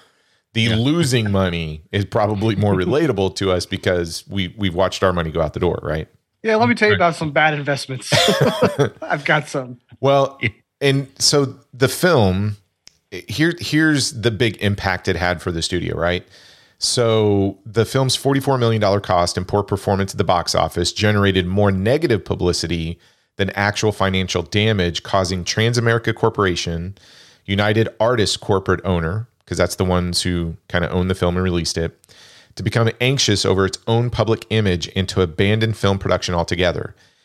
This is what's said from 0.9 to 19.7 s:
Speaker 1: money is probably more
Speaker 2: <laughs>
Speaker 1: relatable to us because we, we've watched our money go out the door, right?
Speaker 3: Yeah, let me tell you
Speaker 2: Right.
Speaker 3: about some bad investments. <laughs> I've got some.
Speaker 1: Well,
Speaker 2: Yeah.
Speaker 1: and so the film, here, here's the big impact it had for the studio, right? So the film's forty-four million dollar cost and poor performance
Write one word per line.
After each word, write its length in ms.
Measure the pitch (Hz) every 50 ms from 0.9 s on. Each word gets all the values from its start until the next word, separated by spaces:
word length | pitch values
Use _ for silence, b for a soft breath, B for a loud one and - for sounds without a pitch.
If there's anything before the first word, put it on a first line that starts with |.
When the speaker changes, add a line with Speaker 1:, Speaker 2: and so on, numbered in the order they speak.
| 160 175 165 131 131 120 107 104
Speaker 1:
money 520 | 98 95 95 90 85 85 82 78 78 80 - _
is 140 | - 101 101
probably 500 | - - 117 107 104 107 98 110 110 104
more 200 | 98 104 104 98
Speaker 2:
<laughs> 100 | 92 90
Speaker 1:
relatable 500 | 90 131 151 165 143 113 95 98 92 -
to 140 | - 98 95
us 140 | 92 90 -
because 600 | - 110 95 - 101 92 87 85 82 80 - - -
we, 260 | 98 98 95 87 110 110
we've 160 | 101 92 82
watched 280 | 90 95 92 - - 101
our 100 | 95 87
money 160 | 87 82 80
go 100 | 78 85
out 140 | 80 76 -
the 60 | 120
door, 200 | 117 - 80 - -
right? 240 | 76 78 80 80 - _ _ _ _ _ _ -
Speaker 3:
Yeah, 140 | 220 220
let 120 | 220 233 240
me 60 | 240
tell 140 | 233 220 214
you 40 | 208
Speaker 2:
Right. 40 | 190
Speaker 3:
about 160 | 180 170 160
some 140 | - 165 151 139
bad 220 | 160 151 156 151
investments. 560 | 147 143 143 139 131 - - 131 127 - - 151
<laughs> 880 | - - 208 196 - - 254 - - 403 - - - 143 - - - -
I've 220 | - 180 151 143
got 240 | 165 156 151 147 -
some. 300 | - 143 127 120 127 - _ _ - -
Speaker 1:
Well, 380 | 131 139 139 139 139 - - -
Speaker 2:
Yeah. 100 | - 107 - _ _ _ _ -
Speaker 1:
and 280 | - 139 139 139 139 - - -
so 380 | - - 156 143 139 123 - - - _ -
the 140 | 120 135 127
film, 680 | - - - 185 170 127 104 92 92 95 104 107 104 - _ _ _ _ _ _ - _ _ _
here, 440 | - 90 - - 107 135 160 170 165 -
here's 520 | - - 147 156 160 156 151 139 120 - -
the 180 | 113 104 120
big 260 | 107 87 123 113 95 - -
impact 460 | 101 101 - - 98 92 87 - -
it 80 | 92
had 260 | 85 90 90 87 82 -
for 100 | 95 85
the 80 | 82
studio, 340 | 82 - 92 87 85 82 80
right? 300 | 78 80 87 87 110 - _ b b b b b b b b b b
So 800 | b - - 127 120 113 110 110 107 104 101 98 98 98 - - -
the 180 | 113 101 113 110
film's 320 | - - 135 135 127 -
forty-four 420 | - - 135 139 139 135 139 135 127
million 220 | 120 113 113 107
dollar 200 | 104 95 98 101
cost 360 | - - 92 87 87 87 -
and 120 | 92 92 -
poor 140 | - 101 98
performance 500 | -